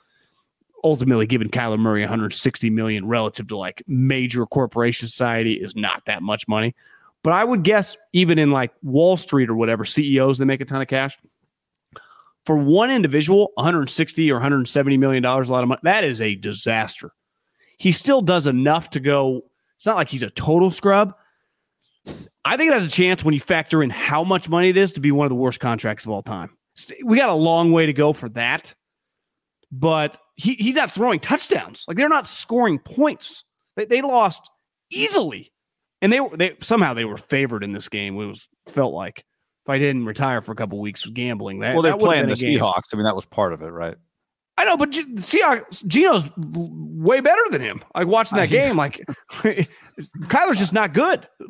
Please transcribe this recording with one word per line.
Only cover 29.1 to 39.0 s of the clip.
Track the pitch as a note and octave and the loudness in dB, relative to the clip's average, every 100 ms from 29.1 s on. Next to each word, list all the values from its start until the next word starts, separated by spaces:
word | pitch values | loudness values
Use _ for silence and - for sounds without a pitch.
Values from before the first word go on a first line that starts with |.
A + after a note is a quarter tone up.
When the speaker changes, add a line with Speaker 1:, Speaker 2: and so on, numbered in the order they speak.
| _ _ _ _ _ _ | _ _ _ _ _ _
Speaker 1:
but | C3 D#3+ D#3 D3 - _ - | -4 0 0 -2 -6 _ -6
he, | F3+ B3+ | -4 -2
he's | A3 C4+ | 0 2
not | F4 | 0
throwing | - B3 F3 | 0 0 0
touchdowns. | - D#4 - - F2 - - | 0 -2 0 -4 -4 -14 -10
Like, | E3+ | -2
they're | D4 | 2
not | D4+ - | 0 -2
scoring | - - A#3 A#3 C#3+ | -8 -4 0 2 0
points. | - - D4+ - - - - _ _ - | -4 0 0 0 -10 -16 -20 _ _ -10
They, | G#3+ | -2
they | A#3+ | 0
lost | C#4 B3 G3+ - - _ _ _ _ | 2 2 2 -2 -12 _ _ _ _
easily. | - - G4 F3 G2 F#2+ _ _ _ _ _ | -6 -2 0 -2 -6 -16 _ _ _ _ _
And | F#3+ | 2
they, | B3+ C4+ D#3+ | 2 0 -2
they, | F3+ - | -2 -2
somehow | - A3+ D#3+ A#2 | 0 2 2 0
they | A2+ | -4
were | G#2 | -6
favored | - C#3 C3+ A2+ | -4 0 0 -2
in | G2+ | -6
this | G2+ - | -8 -8
game. | G#2 G2+ G2 | -8 -6 -8
It | G#2 | -10
was, | G2+ - _ - | -12 -20 _ -8
felt | - B2+ | -2 -2
like | D#2+ | -4